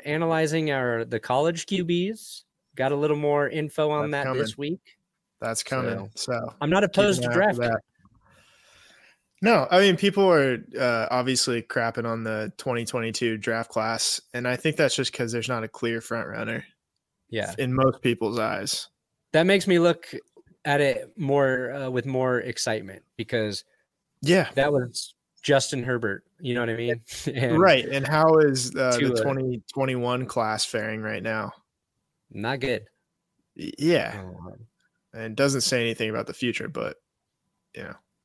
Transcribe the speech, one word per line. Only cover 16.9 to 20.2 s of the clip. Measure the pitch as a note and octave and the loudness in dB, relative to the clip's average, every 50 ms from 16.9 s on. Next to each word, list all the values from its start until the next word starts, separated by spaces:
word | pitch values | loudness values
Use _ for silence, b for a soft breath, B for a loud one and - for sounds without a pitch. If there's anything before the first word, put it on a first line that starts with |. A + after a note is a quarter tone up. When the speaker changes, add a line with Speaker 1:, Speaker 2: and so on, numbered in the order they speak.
| _ _ _ _ _ _ _ _ | _ _ _ _ _ _ _ _
Speaker 1:
Yeah. | A#2 A2 G2+ - G2+ A2 | -6 -6 -4 -4 -4 -4
Speaker 2:
in | C3+ B2+ B2+ | -4 -2 2
most | C3 C3 C3+ B2 - | 2 4 2 2 2
people's | - B2+ A2+ - A2+ G#2 A#2 A#2+ | 0 0 0 0 0 -2 0 0
eyes. | A2 A2 G#2 G2 G2+ - - - - - _ _ _ _ _ _ _ _ | -2 -2 -2 -4 -4 -4 -6 -6 -8 -12 _ _ _ _ _ _ _ _
Speaker 1:
That | - D#3 E3+ | 2 2 4
makes | F#3 G3+ G3 - | 4 4 4 4
me | G3 F3+ E3+ | 4 4 4
look | E3 F3 - - - - - - | 4 4 2 0 -4 -12 -14 -14